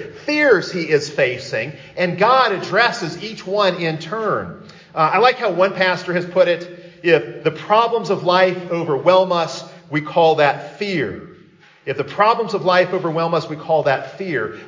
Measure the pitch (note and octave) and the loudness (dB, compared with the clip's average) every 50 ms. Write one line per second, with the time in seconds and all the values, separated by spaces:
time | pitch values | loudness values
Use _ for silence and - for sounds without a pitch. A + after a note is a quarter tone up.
0 | - - - - - - D4+ D4+ D4+ C#4 G#3+ E3+ - - - F3+ D#3+ D3 D#3 C#3 | -10 -14 -14 -10 -6 -2 0 2 4 4 4 4 2 -4 -6 -6 -2 0 0 0
1 | - D3+ - - C#3 B2 B2 A2+ - - C3 A2 A2+ D3 D3+ - - - - - | 0 -2 -2 0 0 0 0 -6 -10 -8 -6 -6 -6 -8 -10 -16 -18 -12 -6 -4
2 | F3+ F3+ D#3+ E3+ G3+ A#3 B3+ C4 B3+ A3+ G3 F3 F3 E3+ F3 G#3 A#3+ A3+ - - | -4 -2 0 2 4 4 4 4 4 2 0 -4 -6 -2 0 2 2 2 0 -4
3 | F3+ D#3+ E3+ - G3+ A3 A3 - - F#3 G3 G#3 G3+ F#3 E3+ - E3+ E3 D#3+ D3+ | -8 -8 -8 -10 -12 -12 -12 -12 -8 -4 0 0 2 0 0 0 -4 -4 -4 -6
4 | - D#3+ G3+ A3+ A3 G3+ D3 A2 F#2+ F2 - - - - - - - _ - D#3 | -8 -8 -6 -4 -2 -2 -2 -4 -4 -8 -12 -16 -20 -20 -20 -20 -20 _ -2 0
5 | D#3 D#3 D#3+ F#3+ A#3 C4 B3+ B3+ A#3 G#3 E3+ E3+ F#3 G3 F#3 F#3 F#3+ F#3 F3+ F3 | 2 2 4 4 4 4 4 2 -2 -2 2 2 2 2 2 2 0 0 0 -2
6 | - F3+ F3 F3+ F3 F3 - F#3 F3 F3 E3+ E3 - - - - - - - - | -4 -4 -4 -4 -4 0 2 2 4 4 2 -2 -4 -12 -16 -18 -20 -20 -12 -4
7 | - F3 E3 D3 - - - - - D#3 D3+ - - - G#3 A3 A#3 A3+ A#3+ A3+ | 2 4 4 4 2 -2 -8 -4 -4 -4 -4 -4 0 2 4 4 4 2 0 -2
8 | F#3+ F3+ G3 C#3 D3 F3 F3 F#3 F#3 F#3 F3+ F3+ F3+ F3 E3+ E3+ E3 E3+ G#3+ G3 | -2 -2 -4 -2 0 2 4 4 4 2 0 -2 -6 -6 -6 -4 -2 -2 -2 0
9 | D#3+ F3+ F#3 F#3 F#3+ F3+ F3 E3+ E3 D#3 - - - - - - - - D3+ D3+ | 4 4 6 6 4 4 0 0 -2 -2 -6 -12 -14 -16 -20 -20 -12 -6 -6 -6
10 | D3+ - - F3 E3 D#3+ D#3 D3+ D3 C#3 - - - - - - G#3 G3+ F#3+ D#3 | -4 -2 2 4 4 4 6 4 4 2 2 -2 -8 -14 -10 -8 -6 -4 -2 -2
11 | B2 G2 F2+ - - - - - - - _ _ _ _ _ _ - C#3 C3+ C#3+ | -4 -4 -6 -12 -14 -18 -20 -20 -20 -20 _ _ _ _ _ _ -8 -8 -6 -6
12 | D3 - - - G3+ A3 A#3+ A#3 A3+ E3+ G3+ F3+ D3 F#3 F3+ F3+ F3+ F3+ G3 F#3 | -6 -4 0 2 4 4 4 2 0 -2 -2 -2 0 2 4 4 2 2 0 -4
13 | - E3 D#3 E3 E3 E3+ E3+ D#3 - - D#3 D#3 - - D#3+ D3+ C3+ C#3+ C3+ C3 | -2 -2 -2 0 0 0 0 -2 -2 -4 -10 -10 -4 0 0 2 2 2 0 -2
14 | - - - - G3 F#3 D3+ A#2+ A2 G#2 - - - | -4 -10 -12 -10 -8 -4 -4 -4 -4 -6 -8 -14 -8